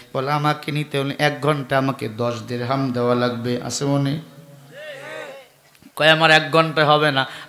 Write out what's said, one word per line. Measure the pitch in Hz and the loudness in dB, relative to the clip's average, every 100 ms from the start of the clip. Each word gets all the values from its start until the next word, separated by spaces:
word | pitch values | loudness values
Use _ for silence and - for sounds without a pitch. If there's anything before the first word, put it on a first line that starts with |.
| - | -10
বলে, | 135 135 | -6 -2
"আমাকে | 147 147 147 - | 0 0 -2 -4
নিতে | 147 147 143 | -6 -4 -4
হলে | 139 - | -4 0
এক | 147 135 | -2 0
ঘন্টা, | 143 147 127 135 | 0 -2 0 0
আমাকে | 135 131 117 | 0 -2 -6
দশ | 107 120 113 110 | -4 -4 -4 -6
দেরহাম | 123 123 135 135 | -6 -4 -2 -2
দেওয়া | 123 120 123 | 0 0 2
লাগবে।" | 123 117 120 120 123 | 0 -2 -4 -4 -6
আছে | 120 143 | -4 -2
মনে? | 143 139 160 - - - - - 539 622 539 571 - - 539 - _ _ _ - - | 0 0 -4 -8 -20 -20 -20 -20 -18 -16 -16 -14 -14 -14 -16 -20 _ _ _ -12 2
কয়, | 151 | 4
"আমার | 160 160 | 6 6
এক | 156 147 | 6 6
ঘন্টা | 160 160 151 147 | 2 2 2 4
হবে | 151 151 | 4 4
না, | 135 131 - | 2 -2 -6